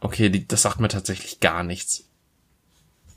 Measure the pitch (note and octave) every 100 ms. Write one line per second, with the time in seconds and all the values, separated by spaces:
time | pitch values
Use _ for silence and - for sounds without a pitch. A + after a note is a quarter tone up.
0 | - - G#2+ F#2+ - - G#2 - A2 G2+
1 | - F#2 - - F2+ E2+ F2 F2+ - -
2 | _ _ _ _ _ _ _ _ _ _
3 | _